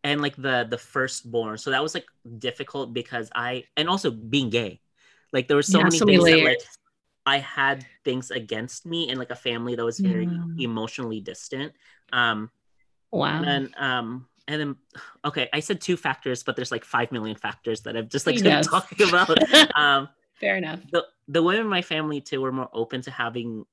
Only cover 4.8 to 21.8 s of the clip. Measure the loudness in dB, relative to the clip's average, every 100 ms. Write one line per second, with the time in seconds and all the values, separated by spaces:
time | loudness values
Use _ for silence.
4.8 | _ _ _ _ _ -4 4 4 6 6
5.8 | 6 6 8 8 10 8 6 2 -4 -20
6.8 | _ _ _ _ 0 0 0 0 0 0
7.8 | -6 _ -4 -4 -4 -8 -4 -6 -6 -12
8.8 | -6 -4 -4 -4 -6 -6 -4 -4 -4 -2
9.8 | -2 2 0 2 -2 -4 -6 -4 -4 -4
10.8 | -6 -6 -8 -8 -10 -14 -10 -8 -8 _
11.8 | _ _ _ 0 2 0 -6 _ _ _
12.8 | _ _ _ -2 0 0 0 -2 -4 -6
13.8 | -2 -2 -4 -10 -12 _ -8 -6 -4 -8
14.8 | _ -20 -20 -8 -4 -2 -2 -2 -2 -4
15.8 | 0 0 0 -2 -4 -4 -4 -6 -4 -6
16.8 | -2 -2 -2 -4 -6 -6 -8 -6 -6 -6
17.8 | -6 -8 -4 -2 0 2 2 2 2 0
18.8 | -2 2 4 4 2 2 6 6 6 4
19.8 | 4 2 0 _ _ _ -2 -2 -4 -10
20.8 | -2 -2 -2 _ -2 2 4 2 0 -2